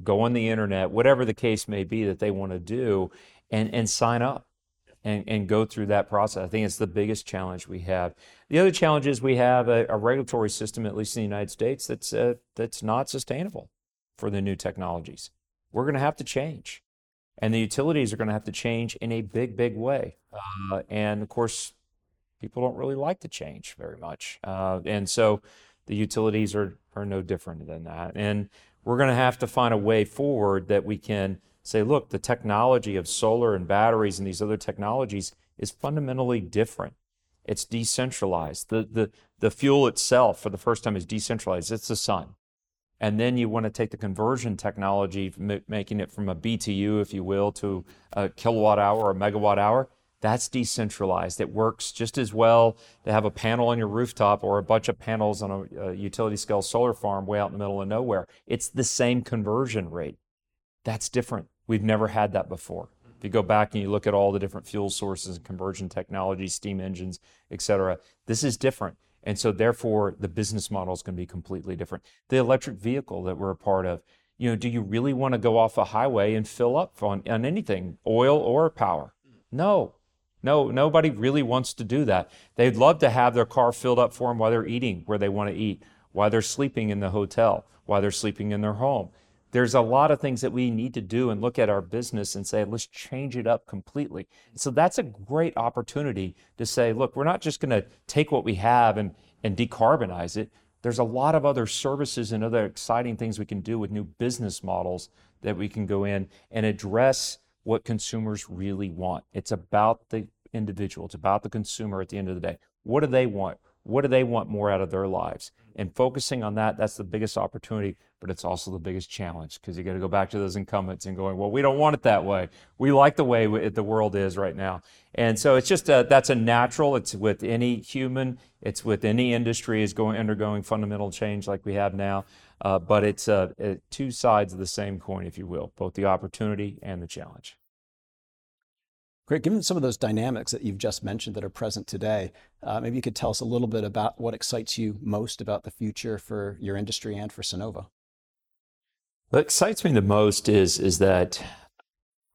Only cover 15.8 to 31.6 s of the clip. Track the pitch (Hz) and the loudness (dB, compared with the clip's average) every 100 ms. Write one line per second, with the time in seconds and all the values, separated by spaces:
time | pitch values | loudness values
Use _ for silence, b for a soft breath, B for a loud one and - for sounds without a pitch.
15.8 | 135 143 143 - 123 - 147 139 - - | 0 2 0 -2 -4 -4 -4 -8 -16 -18
16.8 | _ _ _ _ _ - 110 113 107 - | _ _ _ _ _ -4 0 0 0 0
17.8 | 143 151 120 104 110 107 107 - 117 117 | 0 2 0 -2 -2 -4 -6 -6 -4 -2
18.8 | 117 - 117 113 104 110 123 104 120 104 | -4 -6 -6 -4 -4 -4 -4 -2 -2 0
19.8 | 120 139 - - _ 107 98 95 98 95 | -2 -2 -4 -10 _ -14 -12 -10 -4 -6
20.8 | - 107 104 104 104 - 117 - - _ | -4 -2 -2 -2 -4 -2 -2 -2 -10 _
21.8 | _ _ _ _ _ _ - - 123 123 | _ _ _ _ _ _ -12 -4 -4 -2
22.8 | 135 135 143 190 160 - 73 - - - | -6 -4 -4 -6 -10 -14 -14 -14 -18 -16
23.8 | 82 80 80 76 - - 98 95 95 95 | -16 -12 -14 -12 -14 -12 -10 -4 -2 -2
24.8 | 85 104 98 - 110 101 b b b b | -2 -2 -2 2 4 4 b b b b
25.8 | - 104 107 - 110 107 104 104 98 - | -8 -4 -2 2 2 2 0 0 -4 -6
26.8 | _ - 101 98 87 90 - 82 76 80 | _ -10 -6 -6 -4 -6 -6 -14 -12 -14
27.8 | 82 80 87 - 104 104 101 b b b | -12 -10 -10 -4 -2 -2 -4 b b b
28.8 | - 120 135 123 127 120 123 - 120 110 | -2 4 4 6 4 4 -2 2 2 2
29.8 | 104 110 104 - 143 131 101 98 90 101 | 4 4 2 0 -2 2 2 2 2 0
30.8 | 95 107 - 104 95 92 _ _ | 2 -6 -4 -2 -2 -4 _ _